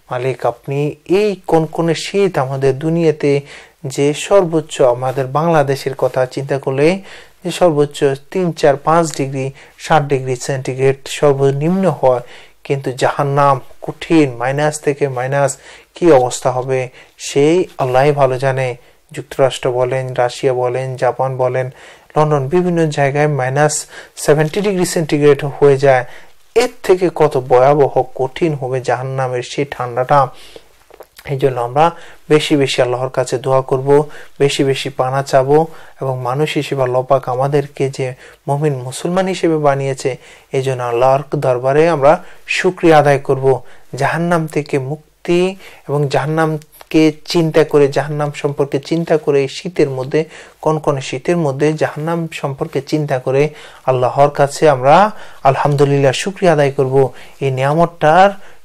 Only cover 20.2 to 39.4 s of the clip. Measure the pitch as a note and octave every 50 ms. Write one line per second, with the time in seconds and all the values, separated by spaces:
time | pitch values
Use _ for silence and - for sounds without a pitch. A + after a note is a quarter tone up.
20.2 | B2 A#2+ - - - C#3 B2 B2+ B2 B2 B2 B2+ C3 C3 B2+ B2 C3 B2 - -
21.2 | C3 C3+ C3 B2+ B2+ B2+ B2+ C3 B2+ B2+ - - - - - - _ - - D3
22.2 | D3+ D3+ D3+ C#3+ C3 C3+ F3+ F3+ F3 F3+ F3 E3 D#3+ D#3 C#3+ D3 C#3+ C#3 C#3 D3
23.2 | D3+ D3+ D3 C3+ B2+ B2+ C3+ C#3+ D3+ D3+ - - - - - - - - _ -
24.2 | - - D3 D3+ D#3 D#3 - G#3 F#3+ G#3 G3 F3+ F3+ - - F3+ D#3+ - D#3+ D3
25.2 | D3 D3 C#3+ C#3+ D3+ C#3 - - C#3+ C#3+ C#3 C3 C#3 C#3 C3 B2+ A#2+ - - -
26.2 | - - - - _ _ - A3 B3 - - - - - F#3 F3+ F#3 E3 - -
27.2 | D#3 D3 - C3+ B2 C#3 B2+ B2 B2+ C#3 D3 D3+ C3+ B2 - C3+ B2+ - - -
28.2 | C3 B2 - - F3+ D#3+ D3 C3 C3 B2+ C3 C3 B2 C3 A#2+ B2 C3 C3+ C3+ C3+
29.2 | C3 B2+ B2+ B2 B2 - - - C#3+ - - - B2 B2 A#2+ B2 B2+ - D3 C#3+
30.2 | C3+ B2 - - - - - - - _ _ _ _ _ - - - _ _ -
31.2 | - D3 C#3+ C3 C#3 C3+ B2 B2 A#2+ A#2+ B2 D3 D#3+ E3+ E3+ - - - - -
32.2 | - - D3+ D3+ D3 - D#3+ C#3+ C#3 C3 - - B2+ A#2+ B2+ B2 C3 C3 - C3+
33.2 | B2+ - C3+ B2 C#3 C#3 C3+ C3 C3 - C#3+ C3 C3+ C#3 C#3+ D3 D3 - - -
34.2 | - - - - C#3+ C#3+ - - D3 C3+ C3+ - - C3+ C3+ - C3 C3 C3+ C#3
35.2 | C3+ - - C3+ C3 C3+ D3 D#3 E3 D#3+ - - - - - - C#3 C3 C3 B2+
36.2 | B2+ A#2+ B2+ C#3+ D#3 D3+ - D3+ C#3 - C#3+ C#3 C3 B2 B2 B2+ C3 - C#3 C3
37.2 | - B2+ B2 B2+ C3+ C#3 D3+ D3 D3 C#3+ - - C#3 C3+ C3+ - C3+ B2+ C3 -
38.2 | - - - _ _ C#3 C#3+ C#3+ D#3 D3+ C#3 B2+ B2 B2+ B2 - - F3 F3+ F#3+
39.2 | F#3 F#3+ F#3 F3+